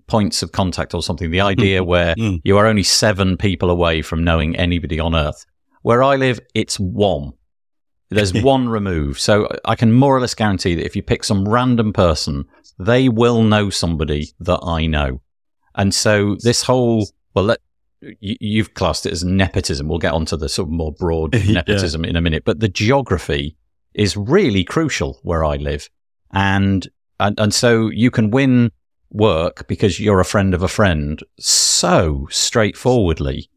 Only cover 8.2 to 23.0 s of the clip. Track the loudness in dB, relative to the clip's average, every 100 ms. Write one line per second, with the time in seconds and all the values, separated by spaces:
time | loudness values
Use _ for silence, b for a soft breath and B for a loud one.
8.2 | 0 2 2 2 0 -2 -2 -2 -2 -2
9.2 | 2 2 0 -4 -4 2 4 4 4 2
10.2 | 0 -2 -2 0 -2 -2 -4 -6 -4 -4
11.2 | 0 0 2 0 2 2 0 2 2 2
12.2 | -4 -6 -8 b b -6 0 2 2 4
13.2 | 2 4 4 2 0 -2 -2 -2 -2 -2
14.2 | -6 _ -2 -2 -2 -2 0 0 -2 -6
15.2 | -14 _ _ _ _ -2 -2 0 2 2
16.2 | 2 0 0 0 0 2 2 0 -2 _
17.2 | _ 0 0 -2 _ _ _ _ -20 -12
18.2 | -10 -6 -2 -2 -2 -2 -2 -2 -4 -4
19.2 | -2 0 0 -2 -4 -6 -4 -2 -2 -2
20.2 | -4 -4 -4 -6 -4 -4 -4 -4 -4 -2
21.2 | 0 0 2 0 0 -2 -2 -4 -4 -2
22.2 | 0 0 -2 -2 -2 0 0 0